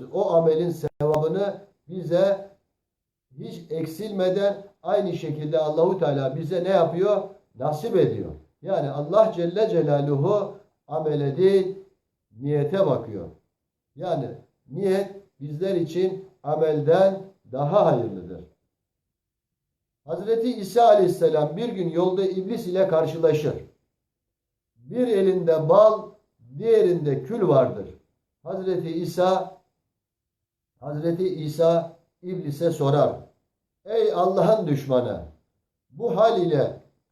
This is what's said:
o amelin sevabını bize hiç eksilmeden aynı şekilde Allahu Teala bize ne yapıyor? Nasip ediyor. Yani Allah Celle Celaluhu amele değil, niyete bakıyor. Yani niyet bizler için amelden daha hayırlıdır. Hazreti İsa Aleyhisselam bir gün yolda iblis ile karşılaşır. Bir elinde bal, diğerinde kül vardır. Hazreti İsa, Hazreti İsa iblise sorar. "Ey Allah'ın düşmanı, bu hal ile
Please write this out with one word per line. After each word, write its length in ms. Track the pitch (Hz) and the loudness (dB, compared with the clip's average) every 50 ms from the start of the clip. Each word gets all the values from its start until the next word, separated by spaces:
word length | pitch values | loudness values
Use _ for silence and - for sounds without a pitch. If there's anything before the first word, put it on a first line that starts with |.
| 131 - | -10 -6
o 180 | 165 190 208 190 | -4 -2 -2 2
amelin 400 | 170 165 165 160 156 170 175 175 | 2 4 4 4 2 2 0 -4
sevabını 880 | 165 - 151 - _ - 147 151 151 151 160 160 180 196 202 202 196 - - _ _ _ _ 151 | -4 -6 -8 -10 _ -2 0 0 0 0 0 -2 -2 -2 -4 -4 -6 -10 -16 _ _ _ _ -14
bize 640 | 185 185 160 151 170 180 196 202 196 196 - - _ _ _ _ _ _ _ _ _ _ _ _ _ _ _ _ 131 143 | -12 -10 -6 -2 0 2 2 2 0 -2 -6 -18 _ _ _ _ _ _ _ _ _ _ _ _ _ _ _ _ _ -16
hiç 320 | 147 - - - - - | -14 -14 -14 -16 -12 -8
eksilmeden 920 | 156 165 - - - 196 214 208 196 190 190 185 185 196 202 202 202 - - - _ _ | -6 -6 -6 -8 -8 -10 -10 -8 -4 0 0 0 2 2 0 0 -2 -4 -12 -20 _ _
aynı 300 | - 175 208 202 190 175 | -4 0 0 0 0 -2
şekilde 460 | - - 156 147 143 151 151 151 160 156 | -4 -6 -6 -6 -6 -6 -4 -2 0 0
Allahu 400 | 156 151 151 165 170 190 190 - | 0 0 2 2 2 2 2 0
Teala 380 | 160 143 139 139 135 131 143 | 0 0 0 0 -2 -2 -4
bize 280 | 165 147 147 185 170 175 | -6 -6 -4 -4 -2 0
ne 40 | 190 | 2
yapıyor? 540 | 196 175 165 151 165 175 196 208 202 190 - - - _ _ _ _ | 4 4 2 2 2 0 2 2 2 0 -2 -8 -14 _ _ _ _
Nasip 420 | 113 131 151 151 - 226 233 196 | -6 -4 -4 -4 -4 -4 0 2
ediyor. 340 | 170 139 113 107 101 87 - - - _ _ _ _ | 4 4 2 0 -4 -8 -10 -12 -16 _ _ _ _
Yani 280 | 143 190 190 165 147 139 | -6 -4 -4 -2 -2 -4
Allah 420 | 135 147 147 156 190 220 220 - 170 | -4 -6 -4 2 4 4 4 4 2
Celle 340 | 170 170 170 185 208 220 - | -4 -4 -4 0 0 0 0
Celaluhu 840 | 175 165 147 147 143 143 139 143 143 135 156 190 208 208 - - - - _ _ _ _ _ - | 2 0 2 2 0 0 0 0 0 0 2 0 0 0 -2 -6 -10 -18 _ _ _ _ _ -8
amele 480 | 147 156 156 156 147 143 143 135 127 | -8 -4 -4 -2 -2 -2 -2 -4 0
değil, 420 | 170 185 196 196 190 180 - - - - _ _ _ _ _ _ _ _ _ 104 113 | 2 2 4 4 4 0 0 -6 -12 -16 _ _ _ _ _ _ _ _ _ _ -10
niyete 460 | 135 147 151 147 - 139 190 190 190 | -6 -2 -2 0 -2 0 0 0 0
bakıyor. 420 | 143 123 - - - - 92 82 82 - _ _ _ _ _ _ _ _ _ _ _ _ | 0 0 -2 -4 -10 -12 -12 -12 -14 -18 _ _ _ _ _ _ _ _ _ _ _ _
Yani 300 | 135 180 185 160 143 117 95 - - _ _ _ _ _ 127 | -10 -6 -4 -4 -4 -4 -8 -12 -16 _ _ _ _ _ -14
niyet 720 | 135 180 202 190 190 196 - - - - _ _ _ - | -10 -4 -2 -2 0 -2 -2 -6 -10 -18 _ _ _ -16
bizler 340 | 139 151 147 156 190 190 185 | -12 -12 -8 -6 -4 -2 -2
için 540 | 170 165 - - 180 190 190 190 - - - _ _ | -2 -4 -4 -2 -2 -2 -2 -4 -6 -14 -18 _ _
amelden 800 | - 143 151 156 160 156 151 147 139 156 170 190 196 196 190 - - - _ _ _ 107 | -6 -4 -2 0 0 0 0 0 2 4 4 6 6 4 2 -2 -12 -16 _ _ _ -12
daha 340 | 117 139 143 151 190 208 175 | -6 -4 -2 2 2 4 4
hayırlıdır. 580 | 160 131 117 107 98 95 92 85 90 92 82 87 _ _ _ _ _ _ _ _ _ _ _ _ _ _ _ _ _ _ _ _ _ _ _ _ _ _ _ _ _ _ _ _ | 4 2 0 -2 -6 -8 -10 -12 -14 -14 -16 -16 _ _ _ _ _ _ _ _ _ _ _ _ _ _ _ _ _ _ _ _ _ _ _ _ _ _ _ _ _ _ _ _
Hazreti 500 | 143 170 175 202 220 226 226 233 254 226 | -8 -8 -6 -2 -2 -2 0 0 -2 -4
İsa 320 | 208 190 180 - 233 233 | -4 -8 0 4 6 8
Aleyhisselam 680 | 220 208 202 180 151 - - 170 151 151 151 151 139 156 | 8 8 6 6 2 2 2 2 2 2 2 0 0 -2
bir 120 | 208 240 226 | -6 -6 -6
gün 200 | 190 190 170 160 | -4 -4 -4 -2
yolda 380 | 156 170 185 185 185 196 190 | 0 0 0 2 0 0 -2
iblis 400 | 185 180 185 190 214 240 - - | -2 -2 -4 -6 -6 -6 -6 -6
ile 220 | 180 180 190 190 - | -4 0 0 0 2
karşılaşır. 640 | 165 156 151 143 160 165 165 156 151 151 151 123 113 - - - _ _ _ _ _ _ _ _ _ _ _ _ _ _ _ _ _ _ _ _ _ | 2 0 0 0 -2 2 2 2 2 2 -2 -4 -6 -6 -12 -18 _ _ _ _ _ _ _ _ _ _ _ _ _ _ _ _ _ _ _ _ _
Bir 320 | 117 123 143 208 247 247 240 | _ -18 -8 -2 -2 0 2
elinde 600 | 214 190 190 190 185 180 165 165 156 156 147 156 | 2 2 2 2 2 2 2 0 0 2 4 4
bal, 420 | 180 202 214 220 214 - - - - _ _ _ _ _ 113 120 135 156 | 6 8 8 6 6 2 -6 -14 -20 _ _ _ _ _ _ -20 -12 -4
diğerinde 640 | 220 226 220 214 190 180 170 160 147 143 131 - | 2 4 4 6 6 4 2 0 0 -2 -2 -4
kül 260 | - - 226 226 185 156 | -4 -6 -4 -2 2 4
vardır. 400 | 139 131 123 127 - 104 95 - - _ _ _ _ _ _ _ _ _ | 4 4 4 2 -2 -8 -12 -14 -18 _ _ _ _ _ _ _ _ _
Hazreti 500 | - 165 196 190 185 185 175 - 160 160 | -12 -10 -10 -6 -4 -4 -4 -4 -4 -6
İsa, 680 | 160 175 170 143 - 180 180 185 190 180 - - - _ _ _ _ _ _ _ _ _ _ _ _ _ _ _ _ _ _ _ _ _ _ _ _ _ | -6 -6 -6 -6 -2 0 2 2 2 0 -2 -8 -14 _ _ _ _ _ _ _ _ _ _ _ _ _ _ _ _ _ _ _ _ _ _ _ _ _
Hazreti 480 | 120 143 147 151 165 170 170 175 185 - | -12 -10 -8 -4 -2 -2 -2 0 -2 -4
İsa 680 | - 160 151 143 - 165 165 165 170 165 - - - _ _ _ _ _ | -2 -4 -8 -8 0 2 4 4 4 2 0 -4 -16 _ _ _ _ _
iblise 480 | 180 180 180 160 151 143 139 - 170 165 | -12 -10 -10 -8 -8 -8 -6 -2 -2 -2
sorar. 460 | 143 - 139 139 147 143 127 - - - - _ _ _ _ _ _ _ _ _ _ _ _ | 0 0 0 2 4 4 2 2 0 -6 -14 _ _ _ _ _ _ _ _ _ _ _ _
"Ey 280 | 196 226 226 208 - | -4 -2 0 2 2
Allah'ın 540 | - 175 185 190 190 185 165 214 220 202 175 | 2 2 0 2 2 2 4 4 4 2 2
düşmanı, 560 | 151 139 - - 139 131 123 113 107 92 87 - - - _ _ _ _ _ _ _ _ _ _ _ | -2 -2 -2 -2 0 0 0 0 0 -6 -8 -10 -16 -20 _ _ _ _ _ _ _ _ _ _ _
bu 260 | 127 170 233 233 165 | -12 -6 -4 -2 2
hal 260 | 196 220 226 202 185 | 4 4 4 4 2
ile 380 | 175 165 147 135 113 - - - _ _ _ _ _ _ | 0 0 2 0 0 -2 -4 -10 _ _ _ _ _ _